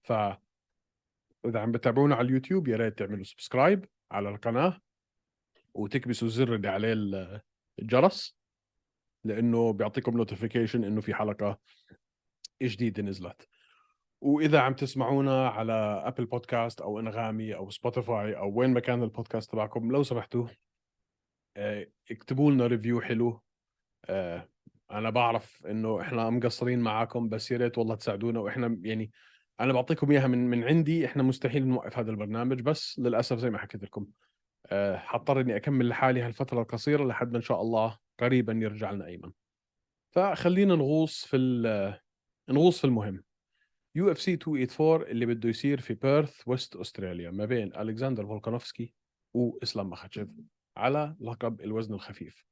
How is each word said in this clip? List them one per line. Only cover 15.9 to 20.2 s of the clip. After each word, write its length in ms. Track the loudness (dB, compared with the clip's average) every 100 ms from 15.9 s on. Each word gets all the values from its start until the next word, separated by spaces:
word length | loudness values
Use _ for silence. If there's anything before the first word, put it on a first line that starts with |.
| -2 -4
أبل 200 | -4 -4
Podcast 560 | -4 -2 -2 -2 -4
أو 180 | -8 -6
أنغامي 560 | -4 -4 -4 -4 -6 -8
أو 140 | -10
سبوتيفاي 680 | -6 -4 -2 -2 -2 -2 -2
أو 220 | -2 2
وين 100 | 4
ما 100 | 4
كان 240 | 2 0
البودكاست 480 | -2 -4 -4 -6 -4
تبعكم، 400 | -4 -2 -2 0
لو 120 | 2
سمحتوا، 440 | 2 -2